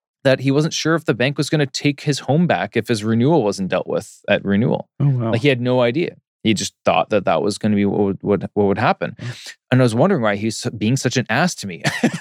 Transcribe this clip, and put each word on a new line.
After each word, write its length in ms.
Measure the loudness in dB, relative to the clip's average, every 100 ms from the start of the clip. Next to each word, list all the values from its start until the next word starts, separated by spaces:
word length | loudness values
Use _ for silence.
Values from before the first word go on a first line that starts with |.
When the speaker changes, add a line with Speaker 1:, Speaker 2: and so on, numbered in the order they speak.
| _ _
Speaker 1:
that 160 | 0 2
he 100 | 2
wasn't 240 | 2 0
sure 200 | -2 0
if 120 | 0 0
the 80 |
bank 240 | 0 0 -2
was 100 | -2
gonna 160 | 0 -2
take 360 | -2 -2 -2
his 160 | -4 -4
home 280 | 0 2 2
back 300 | 0 -2 -2
if 120 | -2
his 140 | -2
renewal 400 | 0 2 4 2
wasn't 260 | 2 -2 -2
dealt 160 | -2 -2
with 340 | -4 -6 -8 -2
at 160 | 0
renewal. 460 | 2 0 2 -2 -6 -2
Speaker 2:
Oh, 80 | 0
wow. 220 | 0 0
Speaker 1:
Like, 80 | 0
he 60 | 2
had 120 | 0
no 200 | 0 2
idea. 360 | 2 0 -6 -8 _ _
He 100 | 0
just 200 | 0 -2 -4
thought 260 | 0 2 2
that 140 | 0
that 180 | 2 0
was 160 | 0 -2
gonna 160 | 0 2
be 80 |
what 160 | 2 2
would, 220 | 0 -2
what, 280 | -2 -2 -2
what 100 | 0 0
would 100 | 2
happen. 380 | 0 -2 -6 -8
Speaker 2:
Yeah. 120 | -12 -12 -16 -20 0
Speaker 1:
And 80 | 2
I 20 |
was 120 | 4 2
wondering 260 | 2 2
why 140 | 0 -2
he's 280 | -4 -4 -8 -4
being 200 | -2 0
such 200 | 0 -2
an 100 | 0
ass 280 | 0 0 -4
to 100 | -10
me. 160 | -6 -6 -2 -2 0